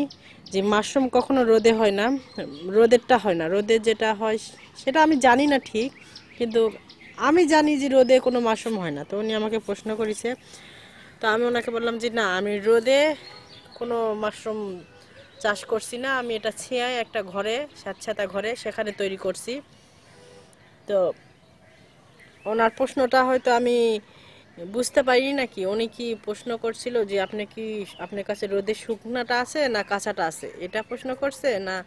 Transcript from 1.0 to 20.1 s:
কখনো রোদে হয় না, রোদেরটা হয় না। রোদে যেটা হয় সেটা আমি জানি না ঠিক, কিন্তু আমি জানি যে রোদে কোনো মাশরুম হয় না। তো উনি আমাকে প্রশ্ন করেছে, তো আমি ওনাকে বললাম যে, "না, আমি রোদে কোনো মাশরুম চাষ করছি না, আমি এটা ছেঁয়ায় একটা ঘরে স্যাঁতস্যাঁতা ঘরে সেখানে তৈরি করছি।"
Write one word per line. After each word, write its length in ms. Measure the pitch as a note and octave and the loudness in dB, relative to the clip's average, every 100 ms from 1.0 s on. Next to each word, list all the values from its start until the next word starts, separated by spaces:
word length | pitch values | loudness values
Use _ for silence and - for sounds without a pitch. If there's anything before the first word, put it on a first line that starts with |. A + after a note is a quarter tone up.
| C4 | 2
কখনো 320 | B3 B3 C4+ | 0 2 2
রোদে 280 | A#3 A3 A3 | 4 6 6
হয় 220 | A3 A3 | 4 4
না, 120 | G3 A3+ C4+ - - C#3+ C#3+ F3 | 2 0 -2 -6 -12 -12 -10 -2
রোদেরটা 480 | G3+ A3+ A#3+ - B3 | 4 6 6 6 4
হয় 180 | G3+ E3+ | 4 0
না। 60 | D#3+ | 0
রোদে 280 | G3 G#3 A3+ | 0 2 2
যেটা 300 | A3 G#3+ A3 | 2 0 0
হয় 240 | G3+ A3 G#3+ - - - - | 0 -2 -4 -6 -20 -20 -10
সেটা 220 | - D4 | 0 4
আমি 140 | D#4 D4+ | 6 6
জানি 260 | B3+ B3 D4 | 6 6 6
না 120 | C#4 | 2
ঠিক, 300 | - G#3+ B3+ - - - - | 0 -4 -4 -6 -20 -20 -16
কিন্তু 260 | - A#3+ A3+ A3 - - - - - | -6 -2 2 0 -2 -18 -20 -18 -2
আমি 240 | B3 E4 D#4+ | 2 4 6
জানি 260 | D#4 D4+ D4 | 6 4 2
যে 100 | C#4 | 4
রোদে 280 | C4 B3 C4 | 4 6 6
কোনো 180 | B3+ B3 | 4 0
মাশরুম 360 | A#3 A3 A3+ A3 | 0 0 -2 -4
হয় 160 | E3+ C#3+ | -4 -6
না। 60 | |
তো 100 | D3 G3 | -6 -6
উনি 140 | A3 | -4
আমাকে 240 | A3 G#3+ A3 | -2 -2 -4
প্রশ্ন 280 | G#3+ G3+ G#3+ G#3+ | -4 -8 -6 -4
করেছে, 320 | A3 G#3 A#3 B3+ - - - - - - - - | -4 -4 -6 -8 -12 -20 -20 -20 -20 -20 -20 -4
তো 80 | A3+ | 0
আমি 180 | A3 | 2
ওনাকে 260 | A#3+ A#3+ A#3 | 2 0 -2
বললাম 240 | A#3 A#3 A#3 | -4 -4 -4
যে, 100 | A#3+ | -4
"না, 160 | A3+ G#3 F#3 | 0 0 0
আমি 160 | G3+ G#3 | -2 -2
রোদে 420 | G3+ A#3 A3+ C4+ D4+ C#4+ - - - - - | 2 4 4 4 4 0 -10 -20 -20 -20 -20
কোনো 220 | - A#3+ A#3 A3+ | -12 -6 -2 -2
মাশরুম 460 | G#3+ G#3+ - A3+ G#3+ G3+ F3+ - - - - - - | -2 -4 -6 -8 -8 -8 -12 -16 -20 -20 -20 -20 -6
চাষ 200 | G#3+ G3+ | -4 -4
করছি 320 | - A3 - A#3+ | -4 -6 -6 -8
না, 120 | C4 C4 | -4 -4
আমি 140 | A#3+ | -4
এটা 160 | A3 A3 | -4 -6
ছেঁয়ায় 440 | - - B3+ B3 B3 | -8 -6 -4 -2 -4
একটা 200 | A3 A3+ | -4 -6
ঘরে 320 | F#3+ F#3+ G#3 A#3 D4 - | -6 -6 -4 -4 -6 -12
স্যাঁতস্যাঁতা 480 | - F#3+ - G#3+ G3 | -12 -10 -8 -6 -4
ঘরে 240 | G3 G#3 B3 | -4 -6 -6
সেখানে 340 | A3 G3+ G#3 | -8 -6 -6
তৈরি 260 | G3+ G3 F#3+ | -4 -4 -4
করছি।" 340 | F#3+ F3+ - C4 - - _ _ _ | -6 -6 -8 -10 -10 -20 _ _ _